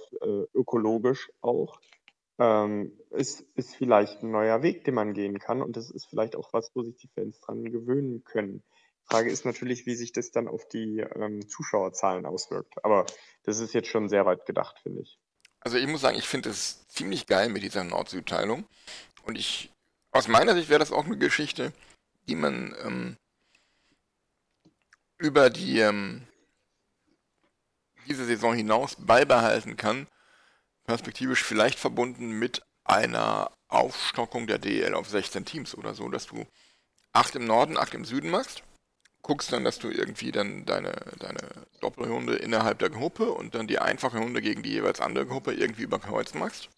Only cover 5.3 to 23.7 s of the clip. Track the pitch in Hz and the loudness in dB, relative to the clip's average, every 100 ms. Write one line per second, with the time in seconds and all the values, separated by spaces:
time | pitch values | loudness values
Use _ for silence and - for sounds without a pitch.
5.3 | 101 - 123 135 117 113 - - - 113 | -4 -4 -4 -4 -8 -10 -14 -8 -4 -4
6.3 | - - 113 - 127 117 117 - - 107 | -4 -4 -4 -4 -6 -8 -10 -14 -8 -8
7.3 | - - 110 117 117 120 139 135 120 - | -10 -10 -8 -6 -6 0 0 0 -4 -6
8.3 | 110 101 98 _ _ _ _ - 113 117 | -4 -4 -6 _ _ _ _ 0 2 2
9.3 | - 127 - 127 120 123 120 120 - 120 | 0 -4 -4 -4 -6 -4 -6 -6 -6 -4
10.3 | 117 117 - - 113 110 107 110 - 107 | -2 -4 -6 -8 -8 -4 -4 -6 -6 -6
11.3 | 104 104 - 156 104 92 - 95 92 - | -6 -10 -10 -2 0 0 0 -2 0 -4
12.3 | 90 - - - - 107 101 87 - - | -6 -6 -8 -8 -4 4 4 2 -4 -18
13.3 | _ - 107 113 117 - 113 104 101 95 | _ -6 -4 -2 -2 0 -2 2 4 4
14.3 | 90 - - - - - - - _ _ | 2 0 -4 -4 -6 -12 -12 -12 _ _
15.3 | _ _ _ 127 120 135 151 139 110 - | _ _ _ -4 0 0 0 0 0 -2
16.3 | 139 120 104 - - _ - 175 185 - | -4 -4 -6 -6 -8 _ -8 -6 -4 2
17.3 | 95 117 98 98 101 87 87 - 92 - | 2 2 0 -4 -4 -4 -4 -4 -6 -4
18.3 | 90 104 131 214 _ - - - _ - | -2 0 -2 -6 _ -20 -18 -20 _ -10
19.3 | 226 - - - _ _ _ _ 131 113 | -6 -6 -6 -10 _ _ _ _ 2 6
20.3 | 113 190 180 151 151 151 - 151 226 143 | 6 8 4 6 6 6 0 -2 2 2
21.3 | - 151 - 139 - - _ _ _ - | 2 0 -4 -6 -6 -20 _ _ _ -6
22.3 | 160 73 - - - - - 62 - _ | 0 0 0 -6 -8 -8 -6 -6 -10 _
23.3 | _ _ _ _ | _ _ _ _